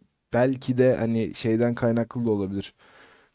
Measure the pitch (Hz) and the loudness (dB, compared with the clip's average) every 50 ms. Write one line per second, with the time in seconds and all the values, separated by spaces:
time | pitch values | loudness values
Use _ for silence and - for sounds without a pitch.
0 | - _ _ _ _ _ - 117 123 135 135 131 - - 127 123 127 127 127 - | -8 _ _ _ _ _ 0 2 2 2 0 -2 -4 -2 2 4 4 4 4 2
1 | 113 113 113 113 110 82 - - - 113 110 113 120 120 120 120 127 117 113 117 | 0 0 0 -2 -2 -4 -4 -4 -2 0 2 2 2 0 0 0 0 0 0 0
2 | 117 113 - 127 117 113 107 101 98 95 98 98 95 - - _ - - - - | -2 -4 -4 -4 -2 0 0 0 0 -2 -4 -6 -8 -8 -14 _ -20 -20 -20 -20
3 | - - - _ _ _ _ | -20 -20 -20 _ _ _ _